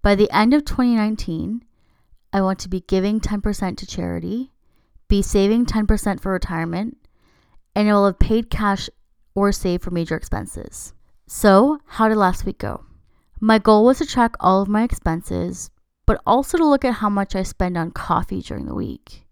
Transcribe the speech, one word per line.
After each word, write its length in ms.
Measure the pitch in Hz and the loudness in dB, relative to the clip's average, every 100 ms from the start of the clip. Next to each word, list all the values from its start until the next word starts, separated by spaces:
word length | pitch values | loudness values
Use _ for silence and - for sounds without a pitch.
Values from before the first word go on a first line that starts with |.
By 120 | 202 | 2
the 160 | 202 208 | 2 2
end 240 | - 220 | 2 2
of 100 | 294 | 2
twenty 300 | 294 - 247 | 0 -2 0
nineteen, 680 | 233 214 220 - 160 185 233 _ _ _ _ _ _ _ | 0 -2 -4 -6 -6 -6 -8 _ _ _ _ _ _ _
I 100 | 196 | 0
want 180 | 190 190 | 0 -2
to 80 | 180 | -6
be 140 | 180 | -8
giving 360 | - 190 196 214 | -2 0 0 -2
ten 220 | - 208 | -2 -2
percent 360 | 208 202 190 - | -4 -2 -6 -6
to 100 | 190 | -10
charity, 640 | - 180 170 170 226 262 _ _ _ _ _ _ | -8 -6 -6 -6 -8 -10 _ _ _ _ _ _
be 120 | 202 | 2
saving 460 | 196 208 196 233 240 | 2 2 4 2 2
ten 220 | 220 208 | 0 2
percent 320 | 214 208 196 | 2 0 -4
for 100 | 196 | -4
retirement, 680 | 185 - 165 165 170 220 - _ _ _ _ _ - _ | -4 -4 -6 -6 -6 -8 -10 _ _ _ _ _ -20 _
and 160 | - 208 | 0 2
I 20 | |
will 140 | 208 202 | 4 2
have 140 | 185 | 2
paid 300 | - 220 226 | 2 2 0
cash 380 | - 208 196 - _ _ _ _ | -2 0 -2 -6 _ _ _ _
or 160 | - 202 | 0 0
saved 320 | 196 185 175 | 0 -2 -2
for 80 | - | -4
major 240 | 175 165 | -6 -4
expenses. 800 | 156 - 104 - - - - - - _ _ _ | -6 -4 -6 -6 -14 -14 -16 -18 -20 _ _ _
So, 540 | - 214 196 269 302 _ | 2 6 6 6 0 _
how 220 | - 220 | -2 0
did 100 | 220 | 2
last 280 | 185 180 - | 0 0 -6
week 120 | - | -8
go? 260 | 104 - - - _ _ _ - | -10 -10 -16 -20 _ _ _ -2
My 180 | 214 220 | 2 4
goal 260 | 220 214 | 6 6
was 140 | 233 262 | 6 4
to 80 | 311 | -2
track 300 | 262 233 - | 0 -2 0
all 240 | - 190 | 0 2
of 60 | 196 | 0
my 160 | 214 | 0
expenses, 880 | 240 - 165 165 - 180 175 180 - _ _ _ - | -2 -2 -4 -4 -6 -6 -6 -10 -16 _ _ _ 0
but 160 | 220 | 0
also 320 | - 233 269 339 | 2 0 2 0
to 80 | |
look 220 | 311 277 269 | 2 2 0
at 80 | |
how 160 | 233 214 | -2 -2
much 260 | 202 196 190 | -2 -2 -4
I 60 | |
spend 340 | 185 - 180 175 | -6 -4 -4 -2
on 140 | 165 | -6
coffee 500 | - - 170 - 185 | -8 -2 -2 -2 -8
during 240 | - - | -8 -10
the 100 | - | -8
week. 520 | - - - - - _ | -8 -8 -10 -18 -20 _